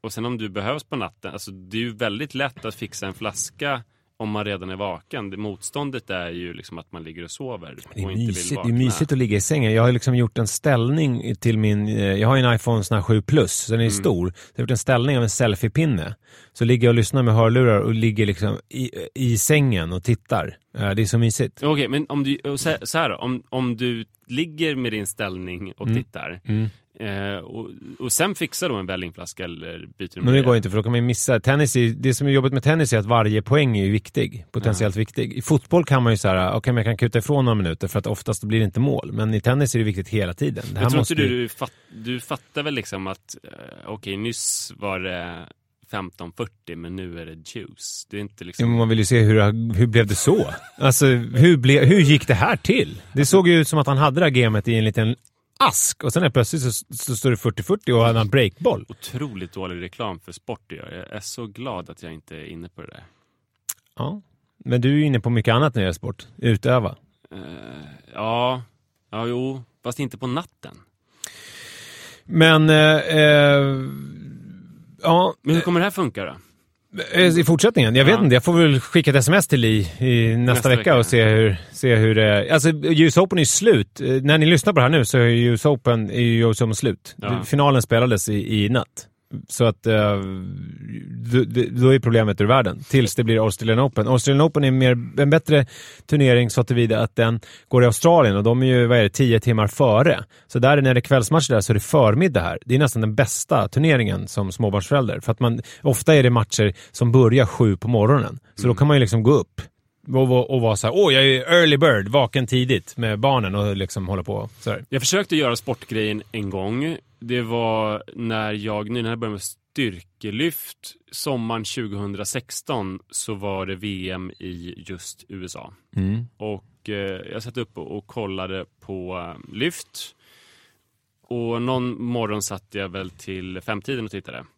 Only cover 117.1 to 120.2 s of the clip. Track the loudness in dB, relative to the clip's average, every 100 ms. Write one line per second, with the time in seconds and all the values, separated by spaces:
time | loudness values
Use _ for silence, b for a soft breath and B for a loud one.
117.1 | _ -6 -6 -4 -2 -2 -2 -2 -6 -10
118.1 | -10 -6 -4 -4 -6 -6 -6 -6 -6 -6
119.1 | -6 -8 -8 -12 -16 _ -6 -6 -6 -18
120.1 | _